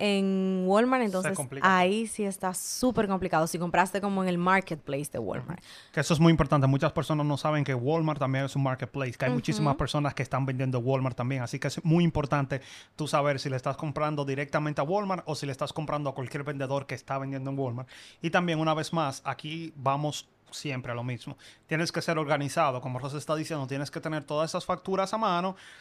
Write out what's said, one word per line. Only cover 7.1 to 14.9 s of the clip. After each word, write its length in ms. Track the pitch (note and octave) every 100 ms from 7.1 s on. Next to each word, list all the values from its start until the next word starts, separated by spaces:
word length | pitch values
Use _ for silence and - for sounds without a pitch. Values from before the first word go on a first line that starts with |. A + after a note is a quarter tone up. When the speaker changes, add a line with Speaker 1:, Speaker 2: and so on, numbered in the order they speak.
| D3+
Speaker 2:
no 120 | D3 C#3+
saben 260 | D#3 D3+
que 120 | C#3
Walmart 440 | C3 A#2+ E3 D#3 C#3+
también 280 | C3+ C3+ C3+
es 100 | C#3+
un 80 |
marketplace, 480 | C3+ B2+ B2+ C#3 C3
que 140 | A2+ C3
hay 40 |
Speaker 1:
Ujú. 60 | -
Speaker 2:
muchísimas 400 | - G#3+ D3+ C#3
personas 380 | C#3 D3+ D3
que 100 | -
están 220 | B2+ C3 C3+
vendiendo 320 | B2+ C3 B2+
en 60 |
Walmart 320 | A#2+ C3+ C3 B2
también. 260 | B2 C3+
Así 180 | A#2+ C#3
que 80 | C#3+
es 160 | -
muy 180 | E3 E3
importante 580 | E3+ D#3 C#3+ D3 C3+ C3 - - - -
tú 100 | D3+
saber 320 | D3+ C#3+ C#3
si 120 | D3
le 60 | -
estás 200 | D3 C3+
comprando 480 | D#3 C#3 D3+ D3+
directamente 560 | C#3 C3+ C#3+ D#3 D3+ D3
a 40 |
Walmart 380 | C#3